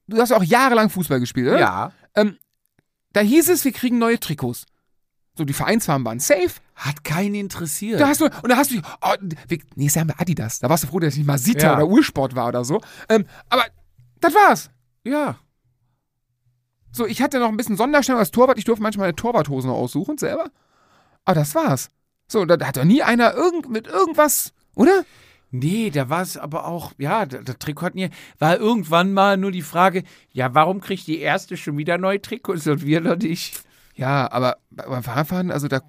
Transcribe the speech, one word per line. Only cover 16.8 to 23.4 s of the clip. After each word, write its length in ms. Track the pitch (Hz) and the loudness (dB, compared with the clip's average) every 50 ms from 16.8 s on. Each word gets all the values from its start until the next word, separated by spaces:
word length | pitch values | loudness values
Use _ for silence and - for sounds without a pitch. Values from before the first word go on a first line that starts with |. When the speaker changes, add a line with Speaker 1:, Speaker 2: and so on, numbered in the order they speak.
| _ - | _ -10
Speaker 1:
So, 140 | - - 233 | -6 -4 -4
ich 160 | 202 226 - | -4 -2 -2
hatte 160 | 254 302 285 254 | -2 0 0 0
noch 100 | 240 220 | 0 0
ein 80 | 220 | 0
bisschen 200 | 208 240 - 208 | -2 -2 -2 -2
Sonderstellung 420 | 180 226 277 302 285 233 - 254 233 | 0 0 2 2 2 2 2 2 0
als 140 | 208 - | 0 2
Torwart. 260 | - 226 254 269 247 220 | 4 4 4 4 4 2
Ich 60 | 180 | 0
durfte 180 | 226 226 208 | -2 -2 0
manchmal 240 | 220 220 208 202 196 | -2 -2 -2 -2 -2
meine 80 | 175 156 | -2 -2
Torwarthosen 540 | - - 233 233 214 - 139 139 131 131 131 | -2 -2 0 0 0 0 0 -2 -4 -2 -2
aussuchen 480 | 120 117 123 123 - 143 196 - 302 - | -2 -2 -4 -4 -4 -4 -4 -4 -4 -4
selber. 320 | - - - - - 285 - _ _ _ _ _ _ _ _ _ _ _ _ _ _ | -4 -4 -4 -4 -6 -8 -12 _ _ _ _ _ _ _ _ _ _ _ _ _ _
Aber 100 | 190 180 | 0 2
das 180 | 156 147 147 - | 2 0 0 0
war's. 340 | 320 320 226 135 123 - - _ _ _ _ _ _ _ - | 0 0 2 0 -2 -4 -10 _ _ _ _ _ _ _ -2
So, 140 | - 185 180 | -2 0 4
da, 120 | 160 175 | 4 2
da 120 | 165 147 139 | 2 2 -2
hat 80 | - | -2
doch 80 | 127 135 | 2 4
nie 180 | 175 226 302 | 4 4 4
einer 320 | - - 240 240 240 - - | 4 2 4 4 4 2 2
irgend-, 340 | 247 | 2